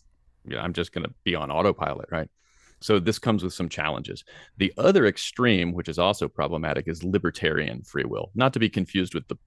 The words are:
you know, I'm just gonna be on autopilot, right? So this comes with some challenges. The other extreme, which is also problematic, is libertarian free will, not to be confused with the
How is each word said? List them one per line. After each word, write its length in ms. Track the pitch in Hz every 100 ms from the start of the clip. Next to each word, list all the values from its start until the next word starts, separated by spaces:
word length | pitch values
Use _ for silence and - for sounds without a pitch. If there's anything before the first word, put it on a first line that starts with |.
| _ _ _ _ -
you 100 | -
know, 60 |
I'm 100 | 90
just 200 | 87 82
gonna 200 | 87 80 -
be 100 | 95
on 160 | 82 71
autopilot, 580 | 76 95 82 76 67 -
right? 200 | 82 78 _ _ _ _ _
So 180 | - 104
this 200 | 87 107
comes 240 | 117 107
with 120 | 90
some 160 | - 87
challenges. 540 | - 76 - - - - - - -
The 120 | 98 -
other 300 | 165 196 107
extreme, 640 | - - - 123 98 87
which 160 | 87 82
is 100 | 78
also 300 | 92 104 78
problematic, 580 | - 73 82 80 69 80
is 160 | 80
libertarian 800 | 90 95 85 - 80 80 76 62
free 220 | - 71
will, 260 | 62 - -
not 180 | - 135
to 40 | 120
be 100 | 110
confused 460 | - 92 95 90
with 120 | 80 -
the 80 | -